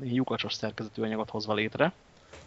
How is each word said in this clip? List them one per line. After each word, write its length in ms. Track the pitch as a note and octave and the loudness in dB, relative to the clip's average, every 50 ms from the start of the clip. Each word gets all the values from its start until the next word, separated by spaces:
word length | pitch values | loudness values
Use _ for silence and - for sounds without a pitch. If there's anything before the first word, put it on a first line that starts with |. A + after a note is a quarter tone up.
ilyen 140 | C#3 B2+ A#2+ | 0 0 2
lyukacsos 380 | B2+ C3 - A2+ G#2+ - - - | 2 2 2 0 -2 -2 -4 -4
szerkezetű 480 | - - G#2+ G#2 - A2+ A2 - - | -4 -4 -4 -4 -4 -8 -6 -4 -2
anyagot 280 | A2+ A2 A2 A2 A2 - | -2 0 0 -2 -2 -2
hozva 240 | - A2 G#2+ G#2+ G#2+ | -4 -4 -2 0 2
létre. 380 | G#2+ G#2+ G#2+ - - C#3+ F3 - - - - - - - - - - - | 2 2 2 4 4 4 4 2 0 -10 -20 -20 -20 -20 -20 -20 -20 -8